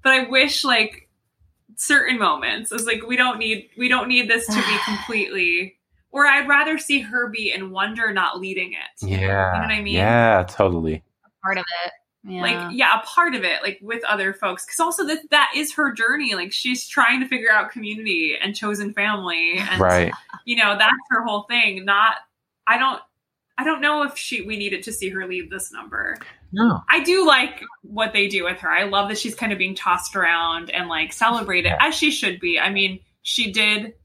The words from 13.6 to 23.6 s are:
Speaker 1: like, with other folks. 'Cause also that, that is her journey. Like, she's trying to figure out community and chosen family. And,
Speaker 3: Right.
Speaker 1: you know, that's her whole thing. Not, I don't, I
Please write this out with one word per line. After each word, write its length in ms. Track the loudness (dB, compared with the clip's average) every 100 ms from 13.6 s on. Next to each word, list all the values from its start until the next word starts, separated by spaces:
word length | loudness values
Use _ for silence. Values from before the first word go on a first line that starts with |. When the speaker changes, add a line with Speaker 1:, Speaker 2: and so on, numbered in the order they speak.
Speaker 1:
like, 160 | -4 -8
with 220 | -8 -8 -2
other 280 | -2 -2
folks. 320 | -2 -6 -6 -8
'Cause 140 | -2
also 260 | -2 0 -2
that, 120 | -4 2
that 200 | 4 4 0
is 180 | -4 -2
her 160 | -2
journey. 420 | 0 0 0 -2 -4
Like, 160 | -4
she's 340 | -4 -2 -4 -2
trying 320 | 2 2 2
to 60 | 0
figure 240 | 0 4
out 200 | 2 2
community 640 | -6 -10 -8 -2 0 0 -2
and 140 | -4 -4
chosen 380 | -4 -4 -4
family. 640 | -2 0 0 -2 -2 0 0
And, 240 | -2 4
Speaker 3:
Right. 320 | 6 6 4 -2 -14 -18 -4
Speaker 1:
you 100 | 2
know, 200 | 2 4
that's 160 | 4 2 0
her 140 | -2
whole 200 | 0 -4 -2
thing. 340 | 0 0 -2 0
Not, 300 | 4 4 0 -10 _ _ _ 0
I 100 | 2
don't, 240 | 2 -2 -12 _ _ _ _
I 80 | -4